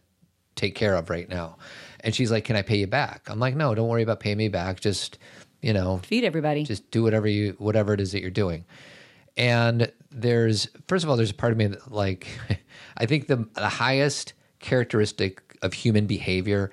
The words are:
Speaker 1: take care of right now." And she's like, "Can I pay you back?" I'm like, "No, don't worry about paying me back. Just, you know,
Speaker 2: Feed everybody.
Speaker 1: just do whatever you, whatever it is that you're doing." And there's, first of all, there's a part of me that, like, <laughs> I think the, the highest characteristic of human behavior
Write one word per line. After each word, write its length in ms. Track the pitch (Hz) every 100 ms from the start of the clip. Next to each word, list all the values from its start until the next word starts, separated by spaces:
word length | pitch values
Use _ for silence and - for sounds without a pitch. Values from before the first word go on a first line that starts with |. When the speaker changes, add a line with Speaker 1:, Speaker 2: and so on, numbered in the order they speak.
| _ _ _ _ _
Speaker 1:
take 200 | - 101
care 200 | - 107
of 160 | 92 82
right 180 | 85 85
now." 280 | 90 82 - - - - -
And 140 | 113
she's 160 | 107 120
like, 140 | 110
"Can 100 | - 110
I 60 |
pay 140 | 95 104
you 100 | 95
back?" 360 | 127 135 - -
I'm 120 | 107
like, 160 | 127 139
"No, 180 | 147
don't 140 | 107 117
worry 140 | 117
about 180 | 113 107
paying 160 | 107 104
me 120 | 110
back. 300 | 92 90 92
Just, 380 | - - - - - - - -
you 100 | 117
know, 260 | 101 92 92
Speaker 2:
Feed 180 | - 226
everybody. 380 | 220 160 151 147
Speaker 1:
just 280 | 147 104 -
do 100 | 113
whatever 240 | 113 110 107
you, 300 | 104 104 -
whatever 360 | 104 107 104
it 60 | 101
is 120 | 95
that 80 | 98
you're 100 | 90
doing." 340 | 95 95 82 87 - - - - - _ -
And 540 | 123 117 117 117 117 - -
there's, 560 | 127 120 117 113 107 - - -
first 160 | 185
of 80 | 160
all, 60 | 123
there's 160 | 110
a 20 |
part 160 | - 120
of 80 | 113
me 80 | 104
that, 240 | 98 -
like, 380 | 104 98 92 - - -
<laughs> 480 | - _ - - -
I 100 | 120
think 200 | 147 123
the, 220 | 127 107
the 140 | - 101
highest 680 | - 120 135 143 - - - _ _
characteristic 800 | - 127 117 113 104 - 98 - _ -
of 100 | 95
human 340 | - 120 107 104
behavior 640 | 101 - 92 95 101 95